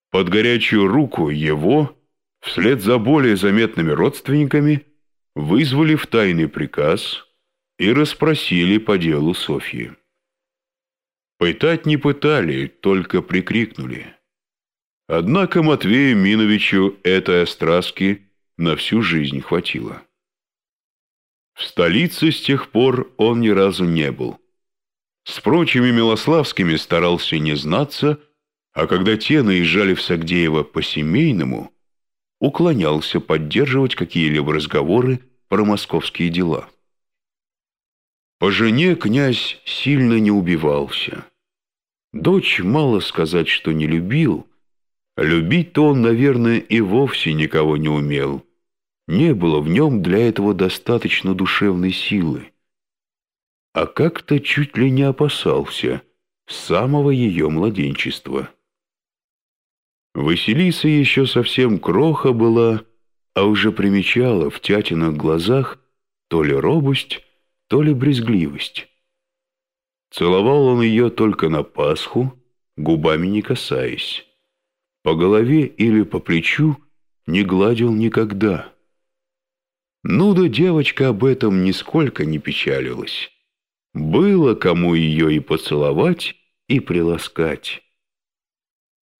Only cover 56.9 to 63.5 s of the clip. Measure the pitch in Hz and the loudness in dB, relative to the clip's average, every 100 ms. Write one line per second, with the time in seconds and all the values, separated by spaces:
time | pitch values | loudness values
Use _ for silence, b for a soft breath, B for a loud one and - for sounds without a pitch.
56.9 | 147 143 131 117 85 78 78 104 95 71 | 2 2 2 0 0 0 0 -2 -2 -4
57.9 | - - - 67 67 67 _ _ _ _ | -4 -8 -8 -8 -8 -8 _ _ _ _
58.9 | _ _ _ _ _ _ _ _ _ _ | _ _ _ _ _ _ _ _ _ _
59.9 | _ _ - 73 85 - 147 185 160 156 | _ _ -4 -2 0 0 0 0 0 2
60.9 | 151 131 - 131 - 117 - 127 98 - | 2 2 2 0 0 -2 0 0 0 0
61.9 | 85 160 156 139 117 117 113 117 110 - | 2 2 2 0 2 2 4 2 0 -6
62.9 | _ _ _ _ - 101 | _ _ _ _ 0 2